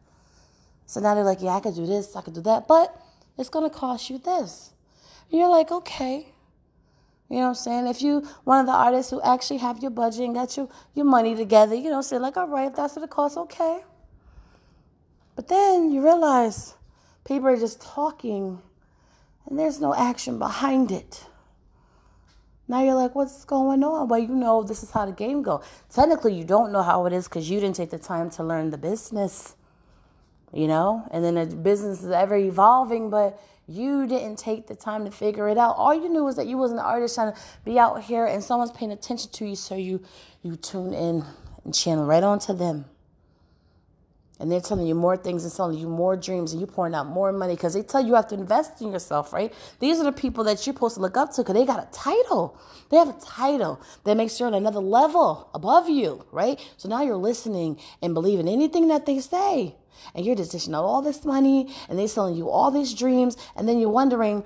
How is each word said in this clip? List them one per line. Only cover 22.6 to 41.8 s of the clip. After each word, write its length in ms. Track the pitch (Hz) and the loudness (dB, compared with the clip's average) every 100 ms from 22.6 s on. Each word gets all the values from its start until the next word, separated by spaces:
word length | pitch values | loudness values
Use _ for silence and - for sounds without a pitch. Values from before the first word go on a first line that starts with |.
| - | -4
Now 160 | 247 | 0
you're 120 | 262 | 2
like, 220 | 262 247 277 | 4 2 0
"What's 280 | 277 - | -4 -6
going 380 | - 269 269 269 | -4 0 2 2
on?" 240 | 285 320 262 | 2 0 0
Well, 140 | 226 | 0
you 140 | 226 | 0
know, 280 | 262 240 226 | 0 2 2
this 220 | 208 220 | 2 -6
is 80 | 214 | -6
how 120 | 220 | -4
the 80 | 202 | -4
game 300 | 185 214 285 | -4 -4 -2
go. 180 | 233 147 - - _ | -2 -4 -6 -20 _
Technically, 460 | - 302 311 226 | 4 4 4 2
you 100 | 180 | -2
don't 260 | 165 202 226 | 2 2 4
know 120 | 202 | 2
how 240 | 175 180 180 | 2 2 2
it 60 | |
is 140 | 180 180 | -2 -4
'cause 220 | 170 160 | -6 -4
you 100 | 202 | -2
didn't 160 | 202 | -2
take 160 | 185 165 | -2 -6
the 80 | 165 | -8
time 320 | - 175 165 | -8 -6 -6
to 140 | - | -6
learn 260 | 160 165 160 | -4 -2 -4
the 80 | 151 | -4
business, 800 | 156 214 - 208 196 - - - _ _ _ _ _ _ _ _ _ | -6 -6 -6 -4 -4 -4 -8 -12 _ _ _ _ _ _ _ _ _
you 160 | - 156 | -4 0
know? 340 | 156 185 226 220 | 2 0 -2 -4
And 140 | 165 | -2
then 100 | 170 | 0
the 220 | 170 165 165 | 0 -2 -2
business 480 | 175 202 208 185 | 0 0 -2 -8
is 60 | 180 | -2
ever 260 | 180 196 208 | 0 2 2
evolving, 760 | 196 180 208 254 247 233 220 | 0 4 6 6 4 -2 -2
but 300 | 208 202 202 - _ - | 0 0 -2 -18 _ -16
you 400 | 165 262 277 262 | -8 -2 -2 0
didn't 300 | 254 220 214 | -2 -4 -8
take 320 | - 220 - | -6 -6 -8
the 80 | 208 | -12
time 280 | - 214 | -8 -6
to 60 | 208 | -8
figure 380 | - 208 208 208 | -4 -4 0 0
it 100 | 214 | 4
out. 180 | 233 - | 2 4
All 180 | 233 | 2
you 140 | 311 339 | 2 0
knew 160 | 330 | 0
was 120 | 277 254 | 0 -2
that 100 | 220 | -4
you 120 | 262 | -2
was 120 | 254 | -2
an 80 | 233 | -2
artist 380 | - 233 240 240 | -2 0 -2 -2
trying 160 | 220 | -4
to 60 | 208 - - | -4 -14 -14
be 120 | - 240 | 0 4
out 260 | 233 220 | 4 2
here 220 | 202 233 | -4 -2
and 180 | 233 202 | 0 -2
someone's 280 | 202 240 233 | -2 -2 -2
paying 220 | 233 220 | -6 -8
attention 400 | 208 - 233 - | -8 -8 -8 -8
to 140 | - 214 | -10 -8
you, 100 | 196 | -8
so 180 | - | -8
you, 260 | 190 185 185 185 - - _ | -6 -4 -6 -8 -20 -20 _
you 120 | 175 | -12
tune 400 | 165 - 196 185 | -10 -10 -8 -6
in 300 | - 170 165 147 - - - | -4 -2 -2 -4 -12 -20 -16
and 100 | - | -6
channel 320 | - | -2